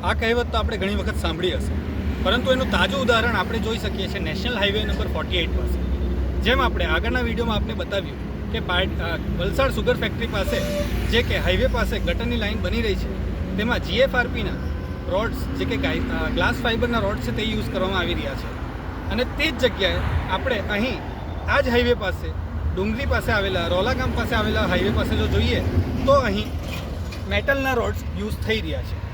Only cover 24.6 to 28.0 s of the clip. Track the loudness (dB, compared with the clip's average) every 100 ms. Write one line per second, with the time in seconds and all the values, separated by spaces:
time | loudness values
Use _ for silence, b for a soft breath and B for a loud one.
24.6 | 2 2 2 2 2 2 2 2 2 2
25.6 | 2 0 0 0 4 6 4 0 -2 -4
26.6 | -6 -6 -6 -6 -6 -6 -2 0 2 0
27.6 | 2 0 0 -2